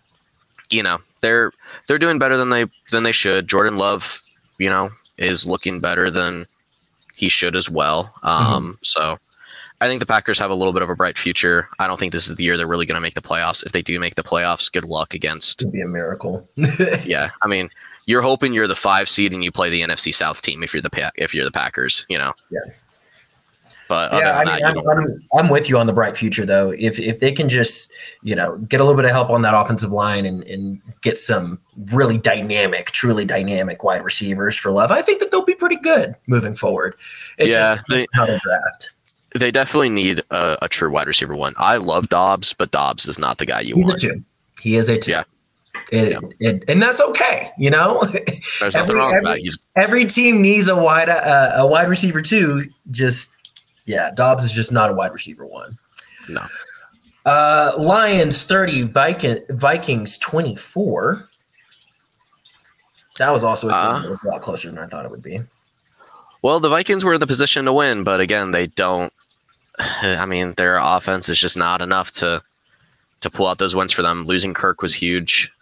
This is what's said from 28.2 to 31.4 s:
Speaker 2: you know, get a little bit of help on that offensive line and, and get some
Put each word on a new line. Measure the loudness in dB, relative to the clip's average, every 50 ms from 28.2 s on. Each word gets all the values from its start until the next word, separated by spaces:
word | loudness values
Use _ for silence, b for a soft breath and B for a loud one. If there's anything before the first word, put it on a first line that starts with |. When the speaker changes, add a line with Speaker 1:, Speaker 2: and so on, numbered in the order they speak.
Speaker 2:
you | -6 -4 -2
know, | 0 -2 -2 -4 -8
get | -4 0 2 4
a | 6
little | 6 6
bit | 6 4
of | 4
help | 4 4 2 2
on | 2 4
that | 4 4 4
offensive | 4 4 4 0 -2 -2 -2
line | 0 0 0 0 0 0 -2
and, | -4 -6 -8 -10
and | -10 -10 -8 -8 -8 -10 -10 -14 -20 -20 -4
get | -2 -2 0
some | 0 0 2 0 0